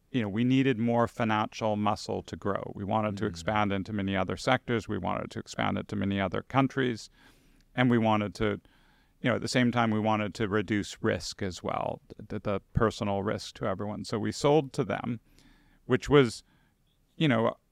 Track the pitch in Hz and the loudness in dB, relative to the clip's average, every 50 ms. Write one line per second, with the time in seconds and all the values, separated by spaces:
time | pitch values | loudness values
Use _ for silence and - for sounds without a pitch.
0 | _ _ - 127 107 104 95 110 120 123 131 135 131 135 127 107 117 120 117 117 | _ _ -4 -2 -2 -2 0 0 2 4 4 4 4 4 2 2 2 2 2 2
1 | 117 113 - - 117 110 107 107 110 - - - 113 110 107 104 104 104 107 - | 2 0 0 -2 0 0 2 2 0 -2 -4 -2 -2 0 0 2 2 2 0 0
2 | - - 101 95 - - - 82 - 101 95 - - - - - 101 92 110 110 | -2 -6 -6 -6 -6 -8 -10 -6 -2 -2 -2 -2 -4 -8 -8 -8 -4 -2 0 0
3 | 104 107 104 98 110 107 87 82 82 - 107 107 107 101 98 98 95 - 110 104 | 0 0 -2 -2 -2 -4 -4 -4 -4 0 2 2 2 2 0 -2 -2 -4 -4 -2
4 | 98 98 98 98 95 95 98 - - 131 127 123 - - 120 113 - - 104 92 | 0 0 0 0 0 0 -2 -2 0 0 0 0 0 0 -2 -2 -2 -2 -6 -4
5 | 90 95 101 - - - - 107 - - - - 110 101 98 98 - - - 101 | -2 -2 -2 -4 -4 -6 -8 -10 -10 -8 -4 -2 -2 0 0 -2 -4 -4 -4 -2
6 | 98 98 98 98 98 92 - 104 - - - 135 135 131 - 135 131 127 117 107 | -2 0 0 0 0 0 -2 -4 -4 -2 2 2 2 2 0 -2 -2 -2 -2 -6
7 | - - _ _ - - - _ _ _ _ _ _ _ - - 127 127 120 117 | -10 -16 _ _ -20 -20 -20 _ _ _ _ _ _ _ -2 2 2 4 4 4
8 | 113 110 107 104 104 101 90 - 110 104 101 - - _ _ _ _ _ _ _ | 4 4 4 2 0 -2 -4 -2 -2 -2 -2 -4 -8 _ _ _ _ _ _ _
9 | _ _ _ _ - 127 110 104 - 117 - 131 123 120 113 123 117 110 107 107 | _ _ _ _ -2 0 0 0 0 0 2 2 2 2 2 2 2 2 2 0
10 | 107 110 107 107 107 101 - - 113 95 98 107 101 87 110 101 92 - - - | 2 2 0 0 0 -2 -4 -4 -2 0 0 0 0 0 0 -2 -2 -4 -6 -4
11 | - 107 101 98 - - - - 101 95 87 - - - - - - - - - | -2 0 0 0 -2 -8 -8 -8 -8 -8 -8 -6 -6 -6 -4 -4 -4 -4 -6 -8
12 | - - - - 107 - 107 107 - 107 101 98 - _ - - 117 107 - - | -12 -18 -20 -18 -14 -10 -10 -8 -4 -4 -4 -4 -6 _ 0 2 2 2 2 0
13 | 110 104 101 98 98 107 - 107 - - - - 131 107 98 95 104 104 104 - | -2 -2 -2 0 -2 -2 -4 -4 -6 -12 -10 -6 -4 -4 -4 -4 -4 -6 -6 -8
14 | 104 - - 107 107 107 107 - - 143 147 160 143 131 - - 131 95 104 - | -6 -4 -4 -2 -2 -2 -2 2 2 4 4 4 2 0 -2 -4 -2 -2 -2 -4
15 | - 117 120 113 - _ _ - - - - _ _ _ _ _ _ - 127 - | -4 -4 -6 -8 -10 _ _ -20 -20 -20 -20 _ _ _ _ _ _ 0 0 0
16 | - - 135 147 131 113 - - - _ _ _ _ _ _ _ _ _ _ _ | 2 6 6 8 8 6 4 -4 -14 _ _ _ _ _ _ _ _ _ _ _
17 | _ _ _ - 165 147 117 113 113 - - - _ _ | _ _ _ 0 2 4 4 4 2 0 0 -4 _ _